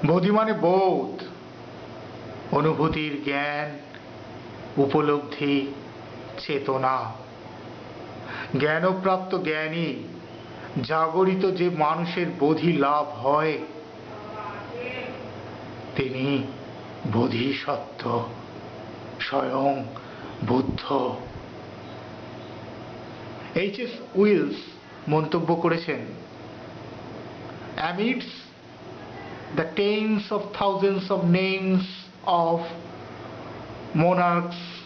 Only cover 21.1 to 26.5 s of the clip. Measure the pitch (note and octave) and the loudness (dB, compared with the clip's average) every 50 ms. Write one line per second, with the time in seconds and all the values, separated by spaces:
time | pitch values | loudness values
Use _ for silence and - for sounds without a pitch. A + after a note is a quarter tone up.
21.1 | G#2+ - - - - - - - - - - - - - - - - - - - | -2 -4 -8 -10 -10 -12 -12 -12 -14 -14 -14 -12 -14 -12 -12 -12 -12 -12 -12 -14
22.1 | - - - - - - - - - - - - - - - - - - - - | -14 -12 -12 -12 -12 -12 -12 -12 -12 -12 -12 -12 -12 -12 -12 -12 -12 -12 -12 -12
23.1 | - - - - - - - - - E3 F#3+ G3+ G3 - A#3+ A#3+ - - - - | -12 -12 -12 -12 -12 -12 -12 -4 -2 0 0 0 -2 -4 -6 -6 -6 -10 -12 -2
24.1 | - F3+ G3+ G#3 G3+ D#3+ C#3+ C#3+ - - - - - - - - - - - - | 6 8 8 8 8 6 6 2 0 -4 -8 -12 -16 -16 -18 -18 -16 -8 0 2
25.1 | D3 D#3 D#3 D#3 - E3+ D#3 D3+ E3+ E3+ E3+ E3+ E3 D#3+ - E3 D3 - A#2+ G#2+ | 4 4 4 4 2 2 4 4 2 4 4 4 4 4 2 -2 -2 -2 -4 -8
26.1 | G2+ G2+ - - - - - - | -10 -12 -12 -14 -14 -14 -14 -14